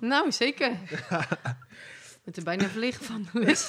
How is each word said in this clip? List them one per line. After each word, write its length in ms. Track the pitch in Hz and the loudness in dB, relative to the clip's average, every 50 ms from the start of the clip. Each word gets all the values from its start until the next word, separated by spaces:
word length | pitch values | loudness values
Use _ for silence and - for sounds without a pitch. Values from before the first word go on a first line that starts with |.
Nou, 320 | - 226 269 285 320 320 - | 0 2 4 4 4 4 2
zeker. 380 | - 233 269 277 - 285 247 | 2 2 2 2 2 2 0
<laughs> 100 | 247 170 190 175 151 - - - 185 165 147 - 175 - - - 123 - - - - - - - - - - - - - - | 0 0 -6 -6 -6 -6 -4 -2 -2 0 0 0 -2 -4 -2 -6 -6 -6 -8 -20 -20 -20 -18 -18 -18 -18 -18 -20 -20 -18 -14
Ik 60 | - 170 | -12 -10
ben 120 | - 170 | -6 -4
er 120 | 165 170 | -2 0
bijna 120 | 190 196 196 | 0 0 0
verlegen 340 | 185 220 226 254 240 - - | 0 -2 -2 -2 -2 -4 -8
van. 220 | 233 226 220 208 170 - 233 220 196 330 - - | -8 -6 -6 -6 -2 0 2 6 6 6 6 4